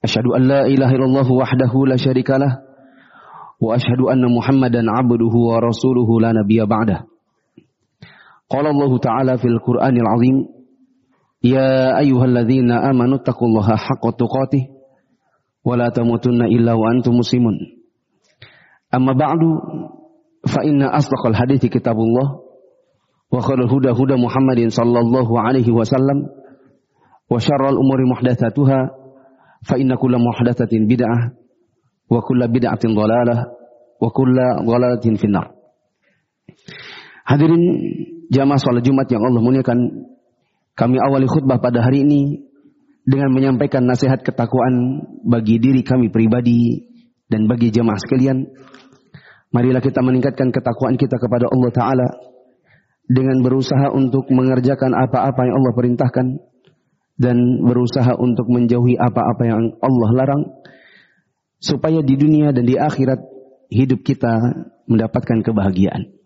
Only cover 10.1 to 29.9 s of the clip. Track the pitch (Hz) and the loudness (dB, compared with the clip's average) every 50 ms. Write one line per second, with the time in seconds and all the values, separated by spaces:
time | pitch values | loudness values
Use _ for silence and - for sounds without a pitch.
10.1 | 110 120 120 127 131 135 - - - - - _ _ _ _ _ _ _ _ _ | 2 2 2 2 2 0 -2 -4 -10 -20 -20 _ _ _ _ _ _ _ _ _
11.1 | _ _ _ _ _ _ - 120 127 135 131 131 131 131 131 131 127 - 147 143 | _ _ _ _ _ _ 0 0 2 2 2 2 2 2 0 0 0 2 2 2
12.1 | 131 123 127 127 123 120 120 110 131 135 123 120 120 120 - 135 131 127 120 127 | 2 2 2 2 2 0 2 0 0 2 2 2 0 0 0 0 0 2 2 0
13.1 | 135 131 - - 120 - 120 117 110 110 104 98 110 110 - - 135 - - 113 | 0 -2 -2 -4 -4 -2 0 0 0 2 2 0 0 -2 -2 -4 -6 -4 -4 -6
14.1 | 113 - 120 117 - 131 135 135 - 139 127 - - - _ _ _ _ _ _ | -2 -2 -4 -4 -2 -4 -4 -2 -2 -4 -4 -6 -12 -20 _ _ _ _ _ _
15.1 | _ _ _ _ _ _ _ _ _ _ _ 120 123 120 120 120 - 123 117 117 | _ _ _ _ _ _ _ _ _ _ _ -2 -2 0 -2 -2 -2 -2 -2 0
16.1 | 117 117 - 127 123 120 120 107 117 120 117 117 117 113 110 113 120 127 120 127 | -2 0 -2 0 0 0 0 2 2 2 2 2 0 0 0 0 0 0 0 0
17.1 | 120 120 120 - - 123 120 113 98 78 87 - _ _ _ _ _ _ _ _ | 0 0 0 0 0 0 0 0 0 -4 -8 -14 _ _ _ _ _ _ _ _
18.1 | _ _ _ _ _ _ - - _ _ _ _ _ _ _ _ - 127 131 131 | _ _ _ _ _ _ -20 -20 _ _ _ _ _ _ _ _ -2 0 0 0
19.1 | 135 131 151 143 151 165 160 165 160 - - - - - - - - - - - | 2 0 0 0 0 0 0 0 0 -2 -6 -10 -12 -12 -12 -14 -16 -20 -20 -20
20.1 | _ _ _ _ _ _ - - - 143 - 156 147 139 139 135 - - 139 - | _ _ _ _ _ _ -8 -4 -2 0 0 0 0 2 0 0 0 -2 -2 -2
21.1 | 135 - - 120 110 95 123 123 139 135 - 120 - 120 - 120 113 107 113 113 | -4 -2 -2 -2 0 0 0 0 0 0 0 0 -2 -2 -2 -2 -2 0 0 0
22.1 | 117 123 135 143 135 - - - - - _ _ _ _ _ _ _ _ _ _ | 0 0 0 -2 -6 -8 -16 -20 -20 -20 _ _ _ _ _ _ _ _ _ _
23.1 | _ _ _ _ - 127 117 - 135 127 127 113 127 139 131 135 117 113 135 131 | _ _ _ _ -6 -4 -2 -2 -2 0 0 0 0 2 2 0 2 0 0 0
24.1 | 139 123 120 120 - 135 135 131 127 120 117 113 107 - 120 117 120 120 120 117 | 2 0 0 0 0 0 0 2 2 2 0 0 0 0 0 2 2 2 2 2
25.1 | 120 131 127 113 120 120 110 117 131 131 120 120 113 117 113 101 139 131 135 139 | 2 0 0 0 0 0 0 0 0 0 2 2 2 0 0 0 0 0 0 0
26.1 | 139 143 139 - - - - - - _ _ _ _ _ _ _ _ _ _ _ | 0 -2 -4 -8 -14 -20 -20 -20 -20 _ _ _ _ _ _ _ _ _ _ _
27.1 | _ _ _ _ 120 120 107 - 147 135 135 139 139 - 135 135 135 131 131 127 | _ _ _ _ -2 -2 0 0 0 0 0 0 0 2 2 2 2 2 0 0
28.1 | 123 - 123 127 123 - 127 113 - 143 143 131 135 131 131 - - - - - | -2 0 0 -2 0 0 -2 -2 0 0 2 2 2 2 0 -4 -8 -14 -20 -20
29.1 | - - _ _ _ _ _ _ _ _ - - - 127 135 127 | -20 -20 _ _ _ _ _ _ _ _ -6 -4 -2 0 0 0